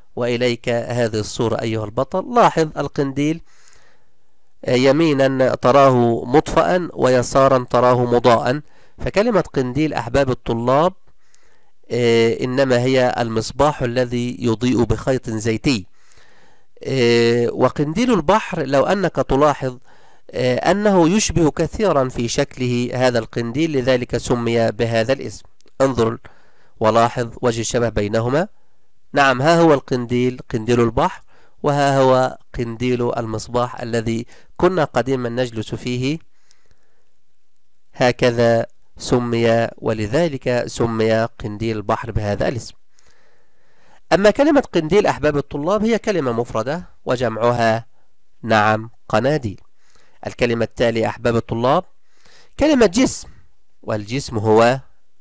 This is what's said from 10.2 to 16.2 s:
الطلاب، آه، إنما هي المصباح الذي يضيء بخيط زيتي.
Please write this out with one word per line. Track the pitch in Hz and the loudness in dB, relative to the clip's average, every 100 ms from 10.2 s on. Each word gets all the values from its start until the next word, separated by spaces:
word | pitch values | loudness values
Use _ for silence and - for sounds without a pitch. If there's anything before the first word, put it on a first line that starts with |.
| 135 | 0
الطلاب، | 120 - 117 120 135 170 185 - - - - - - - - - | -2 -4 -2 0 2 2 -2 -14 -20 -20 -20 -20 -20 -20 -20 -8
آه، | 117 120 117 113 113 | -2 2 4 2 0
إنما | 127 127 135 123 | -2 0 2 2
هي | 127 131 123 - | 2 2 2 0
المصباح | 117 113 110 - 143 147 | -4 -4 -4 0 0 0
الذي | 127 120 123 120 120 - | -2 -2 -2 -2 -4 -4
يضيء | 120 110 123 113 | -2 0 0 2
بخيط | 117 107 - 131 - | 0 -2 -2 -4 -4
زيتي. | 110 107 110 - 117 - - - - | -6 -4 -2 -2 -2 -4 -18 -20 -20